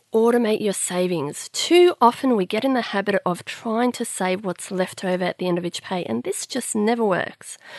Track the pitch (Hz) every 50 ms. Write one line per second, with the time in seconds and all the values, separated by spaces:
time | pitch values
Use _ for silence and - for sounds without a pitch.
0 | _ _ - 220 226 233 240 240 240 214 214 - 214 208 190 - - - 180 180
1 | 180 180 180 165 139 143 - - - - - - - - 330 349 359 359 - -
2 | 240 233 254 - - 269 247 214 185 185 - 214 220 269 262 254 226 - - 202
3 | 196 208 196 190 - 175 175 - - - - - - 233 220 226 247 247 233 -
4 | 240 - - - 190 185 185 190 220 190 175 - - - 202 185 185 185 - -
5 | - 190 185 180 185 175 - - 180 180 175 175 175 175 - - - - 190 180
6 | 170 - 220 233 247 349 427 - - - - 262 - - - 214 208 214 240 233
7 | 226 202 180 170 - - - - - - - - - - -